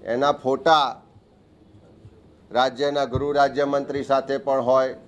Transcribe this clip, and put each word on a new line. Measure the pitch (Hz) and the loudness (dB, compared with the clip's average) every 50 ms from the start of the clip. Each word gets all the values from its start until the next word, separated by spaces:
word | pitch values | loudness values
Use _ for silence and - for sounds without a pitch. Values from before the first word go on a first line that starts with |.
| 98 | -4
એના | 98 117 123 139 143 | -4 -2 0 0 0
ફોટા | 143 - - 127 135 131 - 165 160 151 139 123 - - - _ _ - _ _ _ _ _ _ _ _ _ _ - - _ - - - - - - - _ - _ _ _ _ | 0 0 -2 -4 -4 0 4 4 4 4 4 0 -4 -10 -18 _ _ -20 _ _ _ _ _ _ _ _ _ _ -20 -20 _ -20 -20 -20 -20 -20 -20 -20 _ -20 _ _ _ _
રાજ્યના | - 120 131 135 123 117 143 143 143 143 139 | 0 2 2 2 0 -2 -4 -2 0 -2 -2
ગૃહ | 123 120 123 139 143 | -2 -2 -4 -4 0
રાજ્યમંત્રી | 143 143 143 139 127 139 143 139 139 143 139 143 139 143 135 | 2 2 2 2 2 -2 -2 0 0 -2 -2 -4 -6 -8 -2
સાથે | 131 135 135 131 - 139 135 | 0 0 0 0 -2 -6 -4
પણ | 135 143 135 131 | -2 -2 -2 0
હોય | 120 123 131 131 131 131 120 - - | 2 2 2 2 2 0 -4 -10 -18